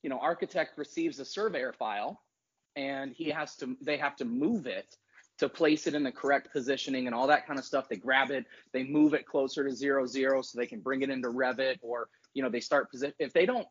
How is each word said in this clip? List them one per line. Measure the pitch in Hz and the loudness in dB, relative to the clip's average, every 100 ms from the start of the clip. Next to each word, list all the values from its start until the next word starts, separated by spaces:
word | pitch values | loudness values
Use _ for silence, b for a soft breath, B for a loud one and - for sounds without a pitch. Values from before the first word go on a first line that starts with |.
you | 151 | -6
know, | 127 | 0
architect | 151 170 165 175 156 - | 0 0 0 0 -2 -4
receives | 143 165 165 131 | -6 0 -2 -2
a | |
surveyor | 131 196 214 156 123 | -8 -2 0 0 -2
file | - 113 104 113 208 _ _ _ _ _ | -2 -2 -2 -4 -8 _ _ _ _ _
and | 147 139 135 139 | -6 -4 -4 -6
he | 131 160 | -6 -4
has | 156 147 - | -4 -6 -8
to, | 131 127 | -8 -6
they | 156 143 | -4 0
have | 143 - | -2 -2
to | |
move | 123 123 156 226 127 | -4 0 0 0 -2
it | 95 - - b b b - | -8 -10 -20 b b b -4
to | 143 | -2
place | - 160 156 | 2 4 4
it | 170 | 2
in | 147 | 0
the | 135 | -2
correct | - 139 139 - | -2 2 2 2
positioning | 147 127 135 - 135 127 | -4 -2 -2 -2 -2 -2
and | |
all | 117 135 | 0 4
that | 147 | 4
kind | - 139 | 2 -8
of | |
stuff. | - 139 - | -2 -4 -2
They | 101 | -6
grab | 117 131 135 | 2 2 4
it, | 135 117 B B | -2 -6 B B
they | 131 | -6
move | 131 151 151 | 0 6 6
it | 143 | 4
closer | - 147 135 - 139 | 0 -2 0 0 -2
to | |
zero | 120 139 139 | 0 0 2
zero | 127 131 131 135 | 0 0 2 2
so | 123 120 | 0 -4
they | |
can | 120 113 | -4 -4
bring | 127 135 | -4 -2
it | 135 | -2
into | 131 123 | -2 -2
Revit, | 123 127 127 131 120 | 0 0 2 -2 -2
or, | 117 120 113 b b | -6 -6 -6 b b
you | 139 | -4
know, | 131 | -2
they | 117 | -2
start | - 143 117 | 2 2 2
posi-, | 123 139 - | -6 -6 -4
if | 139 | 0
they | 165 | 4
don't | 185 247 - | 4 0 -6